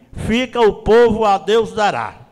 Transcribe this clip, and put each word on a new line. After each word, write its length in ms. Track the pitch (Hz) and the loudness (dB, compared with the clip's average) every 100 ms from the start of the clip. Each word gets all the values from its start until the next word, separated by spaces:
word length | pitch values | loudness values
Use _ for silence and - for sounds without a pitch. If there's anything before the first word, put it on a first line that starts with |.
| _ - - | _ -12 -4
fica 340 | 226 247 240 | -4 -4 0
o 120 | 214 | 0
povo 520 | - 196 226 233 214 214 | 0 2 4 4 2 0
a 120 | 196 | -2
Deus 360 | 190 226 214 | 0 -2 -2
dará 420 | 214 202 123 107 - _ | -2 -2 -4 -8 -12 _